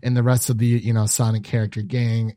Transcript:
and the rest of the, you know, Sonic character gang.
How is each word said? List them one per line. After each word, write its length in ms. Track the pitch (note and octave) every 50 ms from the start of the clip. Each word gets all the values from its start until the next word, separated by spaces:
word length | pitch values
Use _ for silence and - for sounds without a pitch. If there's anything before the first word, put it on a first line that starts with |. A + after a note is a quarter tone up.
| -
and 120 | B2+ B2
the 80 | B2 A#2+
rest 260 | B2 B2+ B2 - -
of 80 | B2 A2
the, 100 | A#2 A#2+
you 240 | A#2+ A#2+ A2+ A2+
know, 140 | A#2 A2+ G#2+
Sonic 400 | G#2+ - - A#2+ A2+ A2 A2 G2+
character 360 | - - A#2 A2 G#2 - A2
gang. 540 | G#2 F#2 B2+ B2 A#2+ A#2 A2+ A2+ A2 A2 A2